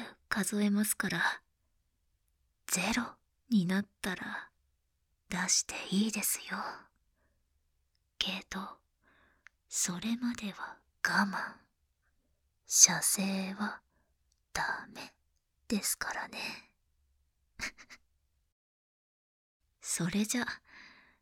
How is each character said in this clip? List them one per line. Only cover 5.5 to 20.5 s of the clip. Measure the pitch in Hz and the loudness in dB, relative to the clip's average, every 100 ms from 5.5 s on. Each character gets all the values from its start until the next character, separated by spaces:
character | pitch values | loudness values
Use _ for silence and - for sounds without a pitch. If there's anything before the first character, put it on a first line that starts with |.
| - - | 2 0
て | - - | -6 0
い | 190 220 | 2 2
い | |
で | 208 | 0
す | - - - | -2 -2 -4
よ。 | 196 - - - _ _ _ _ _ _ _ _ _ _ _ _ - | -6 -6 -10 -16 _ _ _ _ _ _ _ _ _ _ _ _ -6
け | 196 190 - | -4 -4 -8
ど、 | 190 196 - _ _ _ _ _ _ - _ - | -10 -10 -14 _ _ _ _ _ _ -20 _ -8
そ | - - 175 | -2 -2 -2
れ | 226 240 | -2 0
ま | 240 | -2
で | 240 202 | -2 -6
は | - - - _ _ - | -8 -10 -12 _ _ 2
我 | 175 202 | 4 4
慢。 | - - - _ _ _ _ _ _ _ _ _ _ - | 0 -6 -10 _ _ _ _ _ _ _ _ _ _ 2
射 | - - 165 | 8 8 8
精 | - 202 190 190 190 196 | 0 2 0 -2 -4 -4
は | 208 - _ _ _ _ _ _ _ | -4 -6 _ _ _ _ _ _ _
ダ | - - - - | -2 -2 -2 -8
メ | - - _ _ _ _ _ - | -14 -16 _ _ _ _ _ -2
で | 202 | 0
す | - - | 0 -2
か | - | -4
ら | - - | -6 -6
ね。 | - - - - _ _ _ _ _ _ _ _ - | -8 -8 -10 -16 _ _ _ _ _ _ _ _ -10
<laughs> | - - - - _ _ _ _ _ _ _ _ _ _ _ _ _ _ _ _ _ _ | -10 -10 -20 -20 _ _ _ _ _ _ _ _ _ _ _ _ _ _ _ _ _ _
そ | - - 170 | -6 -2 0
れ | 202 | 2
じ | 214 240 | 2 0
ゃ、 | - | -2